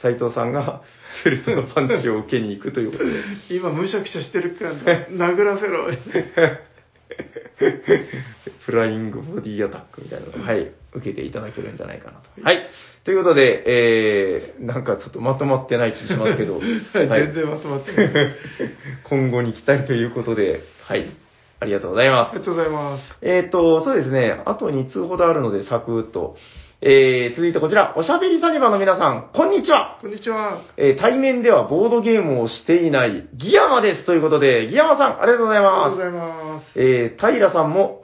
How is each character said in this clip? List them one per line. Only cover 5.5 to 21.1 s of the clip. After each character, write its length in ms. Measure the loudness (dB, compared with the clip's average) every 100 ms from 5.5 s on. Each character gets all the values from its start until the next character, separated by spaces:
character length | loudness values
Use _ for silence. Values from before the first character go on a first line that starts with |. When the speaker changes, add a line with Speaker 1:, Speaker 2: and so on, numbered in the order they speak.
| 0
Speaker 2:
せ 80 | -2
ろ」。 220 | -4 -4 -8 -4 -6 -2 2 2 0 -16 _ _ _ -20 -18 -16 -18 -14 -2
Speaker 1:
<laughs> 1080 | 0 0 0 0 -2 -12 -14 -16 -20 -16
フ 80 | -4
ラ 140 | 0 0
イ 100 | -2
ン 140 | -8
グ 100 | -10
ボ 180 | -12 -10
デ 100 | -8
ィ 140 | -6
ア 40 | -6
タ 80 | -8
ッ 20 | -18
ク 80 | -20
み 60 | -16
た 80 | -14
い 20 |
な 80 | -14
の 160 | -10
を、 20 |
は 80 | -4
い、 180 | -4 -4 -12 -16
受 160 | -12 -10
け 60 |
て 80 | -8
い 80 | -10
た 80 | -10
だ 120 | -12
け 100 | -12
る 120 | -12
ん 40 | -12
じ 60 |
ゃ 40 | -14
な 80 |
い 40 | -16
か 120 | -18
な 80 | -20
と。 80 | -20 -4
は 80 | 0
い。 180 | 0 -2 -18 -20 -10
と 60 | -2
い 20 |
う 80 | 2
こ 60 | 4
と 60 |
で、 280 | 6 6 4
え 880 | 2 2 4 4 2 2 0 -2 -8 -12
ー、 60 |
な 140 | -8 -6
ん 40 |
か 140 | -4 -6
ち 80 |
ょ 20 | -8
っ 40 |
と 100 | -6
ま 140 | -4
と 100 | -2
ま 180 | 0 0
っ 40 | 0
て 100 | -2
な 100 | -2
い 60 |
気 120 | -4
し 80 | -4 -2
ま 120 | 0
す 60 | 0
け 60 |
ど。 140 | -2 -4
Speaker 2:
<laughs> 320 | -4 -4 -2
は 80 | 0
い、 60 | 2
Speaker 1:
は 100 | 2
い。 40 | 0
Speaker 2:
全 60 |
然 160 | -2 -4
ま 80 | -6
と 120 | -8
ま 80 | -8
っ 80 |
て 80 | -2
な 100 | 0
い。 60 | 2
Speaker 1:
<laughs> 240 | 2 0 -4 -14 -10 -10 -10 -16 -14
今 260 | -4 0 0
後 100 | 0
に 120 | -2
期 120 | -2
待 200 | 0 0
と 80 | 0
い 100 | -2
う 80 | -2
こ 120 | -4
と 120 | -4
で、 240 | 0 0 -2 -8 -18
は 140 | -6 -6
い。 80 | -6